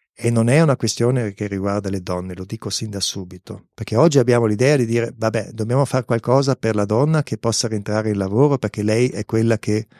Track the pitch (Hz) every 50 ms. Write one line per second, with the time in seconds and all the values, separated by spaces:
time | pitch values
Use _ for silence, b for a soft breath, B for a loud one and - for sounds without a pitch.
0 | b b _ - - 117 117 117 113 120 131 160 165 151 127 - - 107 - -
1 | 117 120 131 127 113 101 98 - 104 98 101 95 98 101 101 104 98 95 98 95
2 | 90 92 90 90 92 92 90 92 92 - 117 110 - 101 - - 113 107 101 98
3 | - - - 98 92 92 92 90 - - 98 - - _ _ - 107 - 107 117
4 | 156 170 143 139 117 123 120 117 117 107 104 104 131 143 151 135 120 113 117 117
5 | 113 117 - 110 110 110 107 113 101 - 113 113 107 110 123 139 139 - - 131
6 | 117 - 117 113 - 120 127 139 135 139 127 - - 113 107 107 104 98 107 120
7 | 143 156 160 156 147 - - - - 117 107 - - 110 110 104 101 107 104 107
8 | 107 110 104 98 98 98 101 117 143 147 143 - - 101 - 107 104 107 107 120
9 | 123 127 - 104 104 - 110 113 113 113 113 107 - 107 107 107 107 b b